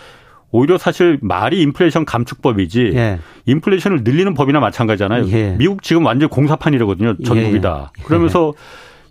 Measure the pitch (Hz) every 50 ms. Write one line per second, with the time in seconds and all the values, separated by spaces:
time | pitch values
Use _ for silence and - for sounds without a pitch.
0 | - - - - _ - - - _ - - 120 135 143 185 180 - 180 165 -
1 | 180 175 151 135 - 95 90 90 107 131 175 196 151 143 139 - 180 160 - 165
2 | 151 - - 117 120 - - - - 139 110 98 92 80 101 123 123 101 87 123
3 | 117 107 95 85 - - - - - 117 135 156 - 208 190 180 - 202 185 135
4 | 107 127 135 170 190 202 160 127 139 135 147 147 120 101 - - 117 110 107 92
5 | 101 95 113 123 104 92 107 113 107 98 90 113 139 196 202 190 - - 165 170
6 | 156 110 117 135 156 - - 131 147 143 156 - - 160 143 123 117 101 95 87
7 | 110 117 101 85 127 117 107 113 113 107 104 98 95 92 80 71 69 - _ -
8 | - - 160 170 165 160 - 175 160 151 147 - - - - - - - - -
9 | _ _